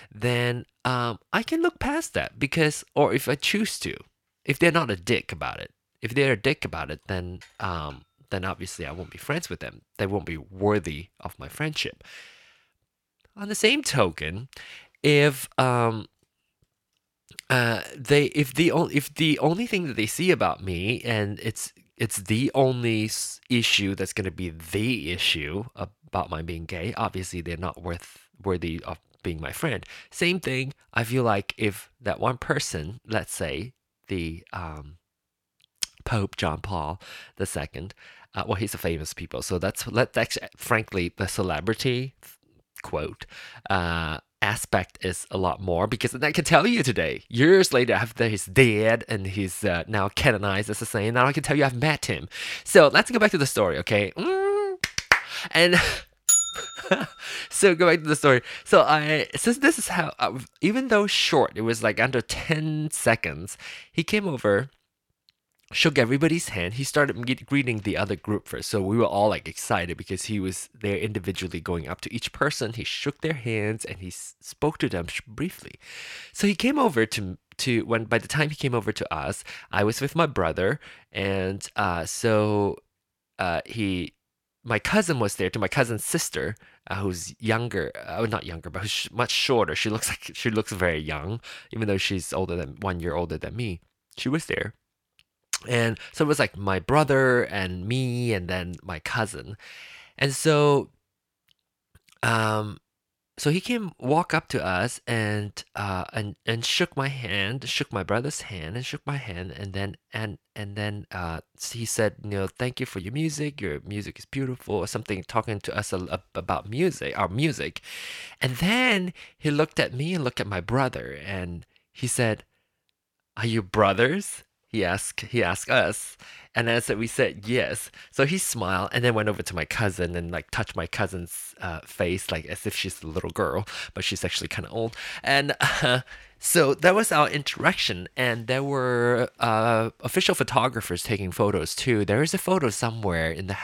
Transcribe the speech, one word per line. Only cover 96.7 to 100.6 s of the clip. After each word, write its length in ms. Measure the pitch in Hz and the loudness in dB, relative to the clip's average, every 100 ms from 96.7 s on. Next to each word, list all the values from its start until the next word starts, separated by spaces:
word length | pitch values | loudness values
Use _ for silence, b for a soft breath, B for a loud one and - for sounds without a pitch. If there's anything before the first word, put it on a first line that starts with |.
| 92 | 0
brother 640 | 80 143 147 135 131 123 | 4 4 6 6 6 4
and 420 | - 101 95 90 98 | 2 -2 -4 -4 -2
me 480 | 127 127 120 120 | -2 0 0 0
and 140 | 101 87 | 0 0
then 260 | 90 87 82 | -4 -4 -8
my 160 | 92 80 | -10 -10
cousin. 580 | - 120 107 71 - 110 B B B B B B | -4 -2 -2 -4 -12 -16 B B B B B B
And 160 | 139 | -2
so, 560 | 135 156 151 | 2 4 6